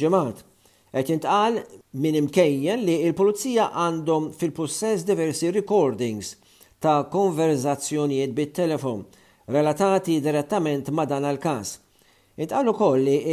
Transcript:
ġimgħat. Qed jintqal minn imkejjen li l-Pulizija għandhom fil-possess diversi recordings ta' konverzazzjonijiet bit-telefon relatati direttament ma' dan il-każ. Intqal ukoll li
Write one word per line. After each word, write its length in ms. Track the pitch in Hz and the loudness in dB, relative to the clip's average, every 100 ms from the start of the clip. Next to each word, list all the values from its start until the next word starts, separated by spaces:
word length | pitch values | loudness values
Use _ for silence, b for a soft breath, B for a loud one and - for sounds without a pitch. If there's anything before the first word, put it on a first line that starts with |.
ġimgħat. 420 | 156 285 135 104 - b b b b | 2 2 0 -6 -16 b b b b
Qed 240 | 131 135 | -4 -2
jintqal 480 | 160 147 202 220 233 - 95 _ 131 | -2 0 2 2 0 -6 -16 _ -4
minn 160 | 156 156 | 0 2
imkejjen 580 | 147 185 160 139 147 240 | 2 4 4 2 0 0
li 140 | 196 165 170 | 0 2 0
l-Pulizija 640 | 170 196 208 262 233 202 | 2 2 2 0 0 0
għandhom 640 | - 170 165 156 160 156 | 0 -2 -2 0 0 -2
fil-possess 720 | - 165 151 156 - 220 208 175 | -4 -6 -4 -6 -4 -2 -2 0
diversi 480 | 175 160 135 170 | 0 0 -2 -2
recordings 800 | 202 202 202 139 110 120 107 95 - b b b b | -2 0 2 2 0 -4 -4 -10 -14 b b b b
ta' 220 | 160 147 139 | 0 2 0
konverzazzjonijiet 1200 | 175 196 156 160 143 139 139 - 151 147 135 135 | 0 0 2 2 2 0 -4 -4 -2 0 0 -2
bit-telefon 720 | 120 147 - 170 147 131 107 - b b b - | -2 -4 -2 -2 0 -4 -6 -10 b b b -4
relatati 680 | 139 151 151 196 190 185 160 | 0 2 2 2 2 2 0
direttament 680 | 143 147 143 208 156 139 135 | 0 -2 0 -2 0 -2 -2
ma' 160 | 156 143 | -2 -2
dan 160 | 139 143 | -2 -2
il-każ. 480 | 139 165 127 98 - b b b b b - | -2 -2 -4 -6 -12 b b b b b -10
Intqal 320 | 160 - 247 | -4 0 0
ukoll 340 | 220 202 131 135 | 2 2 4 4
li 100 | 139 147 | 2 0